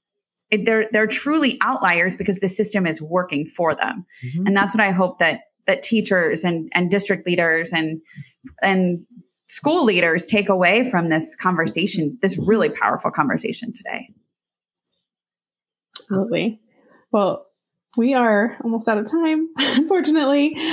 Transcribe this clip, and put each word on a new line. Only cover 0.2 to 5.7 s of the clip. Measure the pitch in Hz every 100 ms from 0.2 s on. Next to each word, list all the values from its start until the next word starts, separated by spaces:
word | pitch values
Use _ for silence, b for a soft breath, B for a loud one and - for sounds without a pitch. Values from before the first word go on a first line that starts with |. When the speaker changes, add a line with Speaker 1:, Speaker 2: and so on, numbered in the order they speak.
| _ _ -
Speaker 1:
it, | 214 208
they're, | 220 214
they're | 214 214
truly | - 277 311 277 -
outliers | 220 262 190 170 180 180
because | 196 185
the | 190
system | 185 208 208 180
is | 160
working | 156 175 180 147 156
for | - 165 147
them. | - 220 180 B 123
Speaker 2:
Mm-hmm. | 151 190
Speaker 1:
And | 196
that's | 202 214
what |
I | 202
hope | 185 185 -
that, | 165 147 - _
that | -